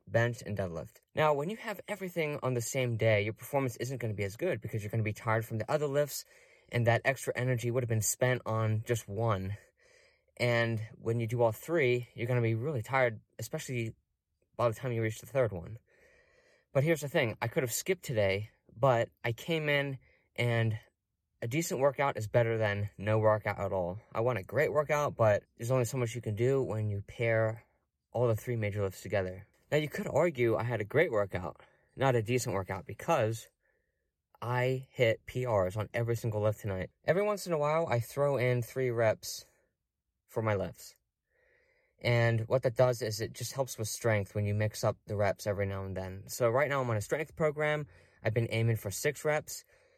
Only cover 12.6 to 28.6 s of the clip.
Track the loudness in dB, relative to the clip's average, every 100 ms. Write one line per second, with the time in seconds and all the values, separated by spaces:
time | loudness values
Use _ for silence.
12.6 | -2 -4 -2 2 2 -2 _ -12 -10 -8
13.6 | -6 -4 -4 -8 _ _ _ _ _ -2
14.6 | 0 0 -4 -2 -2 -4 -4 0 0 -2
15.6 | -10 -16 _ _ _ _ _ _ _ _
16.6 | _ 0 2 2 0 0 0 0 -2 -2
17.6 | -2 -4 -2 -2 0 2 2 2 -4 _
18.6 | _ 2 4 4 2 _ -6 -6 -2 -2
19.6 | 2 0 0 -6 _ _ _ -2 0 2
20.6 | 2 0 -8 _ _ _ _ -10 -4 -2
21.6 | -2 2 2 4 0 0 0 2 2 2
22.6 | 2 0 -4 -4 0 4 4 4 0 -2
23.6 | -2 -2 -2 -6 -8 -2 0 0 -2 0
24.6 | 2 2 2 0 0 4 4 4 0 -10
25.6 | 0 2 2 0 -2 -4 -4 0 2 2
26.6 | 0 -2 -2 -4 -8 -2 2 2 2 -2
27.6 | _ _ _ _ _ 0 2 2 -2 -2